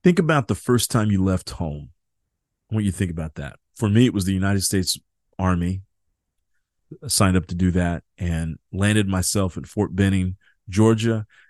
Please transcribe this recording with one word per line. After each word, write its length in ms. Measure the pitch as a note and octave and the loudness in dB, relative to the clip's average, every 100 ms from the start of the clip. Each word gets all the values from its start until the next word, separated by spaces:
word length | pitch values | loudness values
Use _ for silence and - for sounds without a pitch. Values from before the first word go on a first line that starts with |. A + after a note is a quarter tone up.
Think 160 | F3+ F3+ | 4 4
about 280 | D#3+ D3+ A#2+ | 2 0 0
the 80 | G2+ | -4
first 360 | - B2 - | 0 0 2
time 200 | A#2+ G#2+ | 0 2
you 120 | G2 | 2
left 260 | F#2+ F#2 - | 2 0 -4
home. 380 | - D#2+ D2 C#2 _ _ _ _ _ _ _ _ | -8 -8 -8 -14 _ _ _ _ _ _ _ _
I 40 | G#2+ | -2
want 100 | G2+ | -2
you 60 | |
to 60 | E2+ | -2
think 140 | F#2+ | -4
about 240 | E2 D#2+ - | -4 -10 -10
that. 220 | C#2+ - _ - | -14 -14 _ -4
For 140 | A2 | 2
me, 160 | G#2+ B2+ | 4 4
it 80 | |
was 120 | G2+ F#2 | 2 0
the 80 | |
United 280 | F#2+ G2 G2 | 0 0 0
States 380 | F#2 G2 F2+ - _ _ _ - | 0 -2 -2 -6 _ _ _ -4
Army. 440 | F#2 F2+ F2 F#2+ G2 _ _ _ _ _ _ _ _ _ _ - | 0 0 -2 -4 -10 _ _ _ _ _ _ _ _ _ _ -18
I 40 | C#3 | -6
signed 300 | - G2 F#2 | 0 2 2
up 100 | - | -2
to 80 | F2 | 0
do 160 | F#2 | 0
that 320 | F2 F2 E2+ _ _ | 2 -2 -4 _ _
and 400 | F2+ E2 E2 - _ | -4 -4 -4 -8 _
landed 360 | F#2 G2+ G#2+ G2 | -2 2 2 2
myself 500 | F#2 F2 G#2 F#2+ E2+ | 0 -2 -2 -2 -6
in 80 | C2+ | -10
Fort 300 | - G2 F#2 | -4 -4 0
Benning, 420 | G2 F#2+ F#2 F#2 _ _ - | 2 2 -2 -6 _ _ -6
Georgia, 560 | F#2 A2 A2+ A#2 A2 G#2+ _ | 4 4 4 0 -2 -6 _